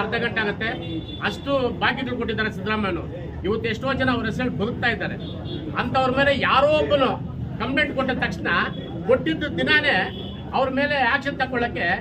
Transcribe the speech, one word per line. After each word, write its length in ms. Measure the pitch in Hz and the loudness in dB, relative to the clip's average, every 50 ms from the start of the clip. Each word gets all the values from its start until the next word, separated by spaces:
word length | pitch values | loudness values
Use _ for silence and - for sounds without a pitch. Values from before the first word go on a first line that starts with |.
| 202 | 0
ಅರ್ಧ 120 | 190 240 226 233 | 0 0 0 -2
ಗಂಟೆ 180 | 226 - 226 214 | 0 0 0 -2
ಆಗುತ್ತೆ, 260 | 208 - - 220 233 240 - 170 160 165 160 - - - - 156 208 | -2 -2 -2 -4 -4 -4 -4 -6 -6 -6 -6 -6 -8 -10 -4 -4 -4
ಅಷ್ಟು 240 | - - - 277 277 269 254 226 185 160 196 | -4 -4 -2 0 0 2 2 0 0 0 0
ಭಾಗ್ಯಗಳು 340 | 233 247 269 262 247 - - 226 | 0 0 0 -4 -4 -4 -4 -2
ಕೊಟ್ಟಿದ್ದಾರೆ 300 | 214 220 220 214 208 - | -2 -2 -2 -2 -2 -2
ಸಿದ್ದರಾಮಯ್ಯನವರು. 560 | 190 190 214 214 214 208 190 175 156 - - - 180 170 - - - - | -4 -4 -2 -2 0 0 0 -2 -2 -4 -6 -8 -8 -8 -8 -8 -6 -2
ಇವತ್ತು 220 | 185 220 - 220 226 208 | -2 -2 0 0 -2 -4
ಎಷ್ಟೋ 200 | 214 247 269 262 262 | -2 -2 -2 0 2
ಜನ 100 | 262 262 247 | 2 2 2
ಅವ್ರ 100 | 233 220 220 | 0 0 -2
ಹೆಸರಲ್ಲಿ 260 | - - 247 247 - - 202 | -2 0 -2 -2 0 0 -2
ಬದುಕ್ತಾ 280 | 240 254 - 262 233 220 | -2 -2 0 0 0 0
ಇದ್ದಾರೆ. 220 | 180 170 143 - - - - - - - - - - - - - - 220 | 0 -2 -4 -4 -6 -8 -8 -8 -8 -8 -6 -6 -6 -6 -4 -2 -2 -2
ಅಂಥವ್ರ 280 | 240 - 262 262 262 254 269 | 2 2 4 4 4 4 4
ಮೇಲೆ 160 | 277 285 277 - - - | 4 4 4 4 4 4
ಯಾರೋ 220 | 220 262 285 294 311 302 | 6 6 6 6 6 4
ಒಬ್ಬನು 320 | - 214 294 277 262 220 - - - - - - - - - - 226 | 4 4 4 4 4 2 2 -2 -4 -6 -6 -6 -6 -6 -6 -4 -4
ಕಂಪ್ಲೇಂಟ್ 300 | 247 269 302 294 285 - 262 | 0 2 2 2 0 0 -2
ಕೊಟ್ಟ 140 | 262 262 254 233 240 | 0 0 0 0 0
ತಕ್ಷಣ 260 | 226 - - - 190 170 180 226 277 - - 180 - - - - 214 | -2 -2 -4 -2 0 0 0 0 0 -4 -8 -8 -8 -8 -6 2 4
ಕೊಟ್ಟಿದ್ದ 400 | 262 254 - 320 320 - 302 277 - - | 4 4 4 0 -2 -2 -2 -4 -2 0
ದಿನಾನೇ 380 | 262 294 311 302 294 285 220 185 - - - - 196 - - - - - - | 2 4 4 4 4 4 2 2 2 0 -4 -8 -10 -10 -10 -10 -10 -2 0
ಅವ್ರ 120 | 233 269 262 262 269 | 2 2 2 2 0
ಮೇಲೆ 180 | 285 285 294 277 247 233 269 | 0 2 2 2 2 2 2
ಆಕ್ಷನ್ 220 | 285 277 285 269 277 | 0 0 -2 -2 -2
ತಗೊಳ್ಳಕ್ಕೆ 460 | 262 254 254 240 240 233 - 254 180 170 190 226 | -2 -2 0 -2 -2 0 -2 -2 0 0 0 -2